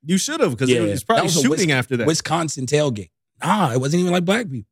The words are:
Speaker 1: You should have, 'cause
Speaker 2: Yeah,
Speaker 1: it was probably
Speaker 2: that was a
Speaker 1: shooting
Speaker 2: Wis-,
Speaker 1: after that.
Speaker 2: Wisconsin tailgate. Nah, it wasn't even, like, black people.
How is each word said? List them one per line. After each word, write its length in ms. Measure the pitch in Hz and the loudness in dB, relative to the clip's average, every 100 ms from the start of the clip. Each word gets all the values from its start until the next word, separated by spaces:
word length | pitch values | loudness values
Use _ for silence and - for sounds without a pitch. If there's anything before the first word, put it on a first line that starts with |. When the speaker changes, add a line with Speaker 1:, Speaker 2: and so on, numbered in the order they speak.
Speaker 1:
You 160 | 143 185 | 0 0
should 220 | - 320 | 0 0
have, 160 | 214 117 | 0 0
'cause 120 | 131 | 2
Speaker 2:
Yeah, 120 | 123 | 2
Speaker 1:
it 100 | 110 | 2
was 140 | 98 | -2
probably 160 | - 226 | 0 0
Speaker 2:
that 40 | - | 2
was 100 | 165 | 2
a 60 | |
Speaker 1:
shooting 260 | 135 - 175 | 2 2 2
Speaker 2:
Wis-, 80 | 131 | 0
Speaker 1:
after 200 | 120 123 | 0 0
that. 80 | 117 | 0
Speaker 2:
Wisconsin 580 | 165 - 165 160 143 131 | 0 -2 -2 -2 -6 -2
tailgate. 440 | 147 147 104 92 _ _ _ | 0 0 -2 -10 _ _ _
Nah, 320 | 160 208 165 | -2 0 2
it 80 | 120 | 0
wasn't 200 | 135 170 | 0 0
even, 120 | 180 | 0
like, 120 | 175 | 0
black 260 | 175 214 214 | 0 -2 -2
people. 180 | 131 - | -10 -14